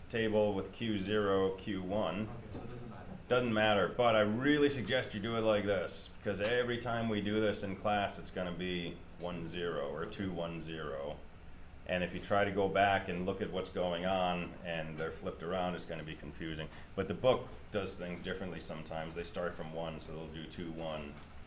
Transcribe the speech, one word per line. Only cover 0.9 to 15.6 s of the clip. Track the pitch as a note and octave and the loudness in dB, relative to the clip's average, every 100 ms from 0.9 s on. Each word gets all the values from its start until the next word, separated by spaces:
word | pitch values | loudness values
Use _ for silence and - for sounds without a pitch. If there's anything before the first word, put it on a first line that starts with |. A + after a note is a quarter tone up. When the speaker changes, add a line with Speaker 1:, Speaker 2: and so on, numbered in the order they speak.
| G#2 | 0
Speaker 1:
zero, | F#2 G#2+ G2+ G2 F#2+ | 2 2 4 4 4
Q | F#2+ A2 F#2+ | 2 -4 -4
one. | F2+ G#2 F2 F2+ | 0 0 0 0
Speaker 2:
Okay, | G#2+ - - | -2 -6 -10
so | - | -10
it | - | -8
doesn't | - - | -10 -10
matter. | - - - - | -10 -10 -8 0
Speaker 1:
Doesn't | B2 B2 | 2 4
matter, | A2 G#2+ G2+ E2+ - | 4 6 6 4 6
but | A#2+ A2 | 6 8
I | |
really | G#2 A2+ C#3 D3 C#3+ | 6 4 4 6 6
suggest | B2 G2 B2+ - | 4 0 0 0
you | A2 | -2
do | A2+ A2+ | -2 2
it | |
like | A2 G#2 G2+ | 6 6 6
this, | F#2+ D#2+ - - - | 2 2 -4 -10 -6
because | A2 F#2+ | -2 0
every | G#2 B2 A#2+ A#2+ | 2 2 2 0
time | A#2+ A#2 A2+ | 0 0 2
we | G#2 | 2
do | G2 G#2+ | 2 4
this | G#2+ F#2+ | 4 2
in | G2+ F#2 | -2 -2
class, | G#2+ G#2 G2 F2+ | 2 2 2 -2
it's | - | -8
gonna | F#2 F2+ | -4 -2
be | E2 F2+ F2+ E2+ - - - | -2 -2 -2 -2 -8 -12 -8
one | F2 F2 E2 | -6 -4 -4
zero | F2 F2 D2+ C#2 | -2 -2 -2 -2
or | D2 E2+ | -4 -4
two | F#2+ F#2+ | -2 -2
one | E2+ E2+ E2 | -2 -4 -4
zero. | D#2 D#2+ D2+ C2+ C#2+ D#2 - - - - - - - | -6 -6 -6 -4 -6 -8 -10 -16 -14 -14 -14 -10 0
And | F2+ | 0
if | F2 | 0
you | F2 | -2
try | - G2+ G2+ | 2 4 4
to | |
go | G2 G2 | 4 4
back | F#2+ G2+ F#2+ F#2+ | 6 6 6 2
and | F2 F#2 | -2 0
look | F#2+ | -2
at | F#2 | -2
what's | F#2 F#2 | -2 -4
going | G2 F2+ E2+ F2+ | 0 0 2 2
on | F#2+ F2+ F2 E2 - | 2 2 0 -4 -8
and | F2+ E2 D#2 D#2 | -6 -4 -4 -4
they're | D#2+ | -6
flipped | - F#2+ E2 | -4 -6 -6
around, | E2 F#2 | -4 0